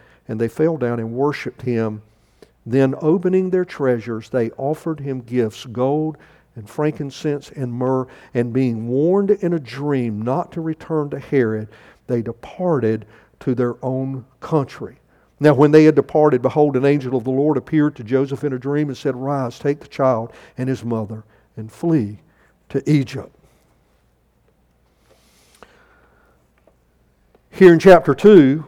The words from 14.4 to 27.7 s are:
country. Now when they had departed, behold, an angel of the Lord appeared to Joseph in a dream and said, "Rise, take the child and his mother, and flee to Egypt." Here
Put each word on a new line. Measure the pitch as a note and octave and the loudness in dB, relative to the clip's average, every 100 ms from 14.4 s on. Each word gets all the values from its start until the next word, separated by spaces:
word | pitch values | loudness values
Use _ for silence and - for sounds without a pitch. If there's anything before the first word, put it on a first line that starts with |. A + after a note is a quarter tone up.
country. | - D#3+ C3+ - - - _ _ _ - | -4 -2 -2 -10 -16 -18 _ _ _ 0
Now | D3 | 2
when | C3 D3 | 6 6
they | D#3 D#3 | 6 6
had | C#3+ | 4
departed, | - D#3 D3+ B2+ | 0 2 2 2
behold, | B2 D3+ D3 B2+ | 0 0 0 2
an | |
angel | C#3 D3 B2+ B2+ | 0 0 -2 -4
of | |
the | A#2+ | -2
Lord | C3 D3+ C3+ | -2 0 0
appeared | - D#3 D3 D3+ | -2 0 -2 -4
to | |
Joseph | A2 C3 C#3 C#3 | -4 -2 -2 -4
in | D3+ | -6
a | B2+ | -6
dream | C3+ D3 D3+ | -4 -4 -4
and | B2 | -4
said, | C#3+ B2+ | -6 -6
"Rise, | C3+ C#3+ B2 - | -6 -4 -6 -6
take | C#3+ D3 | -4 -4
the | - | -8
child | - C3+ A2+ A#2 - - - | -2 0 0 -4 -14 -20 -8
and | B2+ | -6
his | C3 | -6
mother, | A#2 A2+ G#2+ A2 - _ _ - | -4 -6 -6 -12 -18 _ _ -16
and | A2 | -16
flee | - E3+ D#3+ G#2 G#2 _ _ _ _ _ | -6 0 0 -2 -8 _ _ _ _ _
to | C#3 C#3+ | -6 0
Egypt." | D3 B2 - - _ _ _ _ _ _ _ _ _ _ _ _ _ _ _ _ _ _ _ _ _ _ _ - _ _ _ _ _ _ _ _ _ _ _ _ _ _ _ _ _ _ | -2 -2 -10 -16 _ _ _ _ _ _ _ _ _ _ _ _ _ _ _ _ _ _ _ _ _ _ _ -20 _ _ _ _ _ _ _ _ _ _ _ _ _ _ _ _ _ _
Here | - F#3 | 6 8